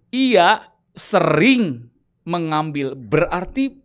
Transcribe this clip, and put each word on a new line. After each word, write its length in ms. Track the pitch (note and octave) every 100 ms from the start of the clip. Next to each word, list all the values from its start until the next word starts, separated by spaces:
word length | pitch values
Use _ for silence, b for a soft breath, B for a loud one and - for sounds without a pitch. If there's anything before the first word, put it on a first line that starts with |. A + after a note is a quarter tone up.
| _
ia 600 | B3 C4 G3 F3 A3 - _ _ -
sering 960 | - F#3+ D#3+ D3+ C4 B3 F#3 A#2 A#2+ _ _ _ E3
mengambil, 640 | F3 D#3+ D#3 D#3 D3 C3+
berarti 880 | C3 A2 D3+ F3 F3 F3+ C4+ C4+ -